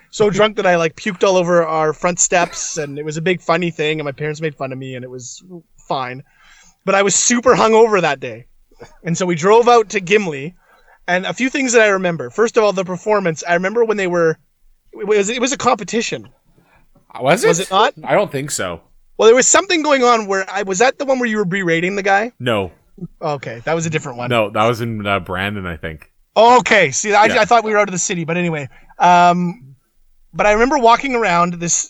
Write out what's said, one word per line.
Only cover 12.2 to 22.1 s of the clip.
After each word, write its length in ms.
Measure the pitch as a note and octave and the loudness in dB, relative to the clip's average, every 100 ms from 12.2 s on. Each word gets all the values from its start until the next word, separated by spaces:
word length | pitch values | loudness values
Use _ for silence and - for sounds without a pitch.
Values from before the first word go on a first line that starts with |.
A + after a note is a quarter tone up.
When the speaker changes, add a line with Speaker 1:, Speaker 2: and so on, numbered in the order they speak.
| A#2+ | -6
Speaker 1:
First 260 | - A3+ | -2 0
of 80 | A#3 | 2
all, 80 | G#3 | 2
the 140 | F#3 | 0
performance. 580 | F#3 F3+ G#3+ G#3 F3+ D#3 | -4 -6 -2 0 0 -4
I 100 | F3 | -2
remember 280 | F3 F#3+ A3+ | -2 0 0
when 140 | A3+ G#3+ | 0 0
they 100 | F#3 | -2
were, 300 | F3 E3 D#3 _ _ _ _ _ | 0 0 -2 _ _ _ _ _
it 120 | - G3+ | -8 0
was, 220 | G#3+ G3+ | 0 0
it 120 | B3 | -2
was 100 | B3 | -2
a 60 | C#4 | 0
competition. 720 | A#3+ A#3 F#3+ A3+ - C3+ G#2 _ _ _ _ _ _ _ _ B2 | 0 -2 -2 -6 -4 -8 -12 _ _ _ _ _ _ _ _ -4
Speaker 2:
Was 240 | C3 F#3+ | 0 2
it? 40 | G#4+ | 2
Speaker 1:
Was 120 | E3 | 0
it 120 | F#3+ | 0
not? 220 | F#3+ A3+ - | 2 0 -2
Speaker 2:
I 100 | B2+ | -2
don't 180 | D#3+ F#3 | 0 0
think 200 | C3+ D3 | -6 -6
so. 300 | - F#2 E2+ _ _ _ - | -6 -6 -10 _ _ _ 2
Speaker 1:
Well, 80 | G#3+ | 6
there 80 | |
was 120 | B3+ A3+ | 6 4
something 340 | D#4+ F#4+ F4 | 2 2 0
going 220 | D4 C#4 | 0 2
on 240 | A#3+ A#3 G3+ | 4 2 0
where 180 | F#3+ F#3+ | -4 -4
I, 140 | G3 | -6
was 160 | G3 F#3+ | -4 0
that 180 | B3 - | 0 0
the 60 | |
one 140 | C#4 C4 | -2 -2
where 80 | A#3+ | 0
you 100 | G#3+ | -2
were 80 | |
berating 500 | F#3+ G3 F3 E3 F3+ G3+ | -2 -2 -2 0 -2 -2
the 60 | |
guy? 280 | G3 | 0